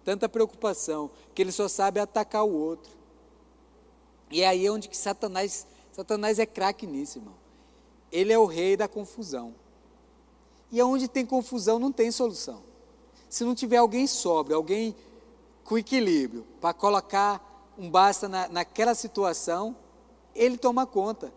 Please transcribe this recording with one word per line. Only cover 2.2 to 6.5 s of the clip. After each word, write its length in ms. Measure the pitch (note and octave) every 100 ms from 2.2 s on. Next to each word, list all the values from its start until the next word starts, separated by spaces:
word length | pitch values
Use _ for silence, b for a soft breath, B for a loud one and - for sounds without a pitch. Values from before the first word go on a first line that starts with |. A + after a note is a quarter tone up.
| G#3 G#3+
o 80 | G#3+
outro. 400 | D#3+ D#3 E3 - - - _ _ _ _ _ _ _ _ _ _ _ _
E 100 | D#3
é 60 | F#3
aí 200 | F#3 G3
onde 200 | G#3+ -
que 100 | -
Satanás, 720 | G3+ G3 G#3+ F#3 G3+ - - b b
Satanás 480 | - F3+ G#3+ G#3+ G#3+
é 80 |
craque 400 | A3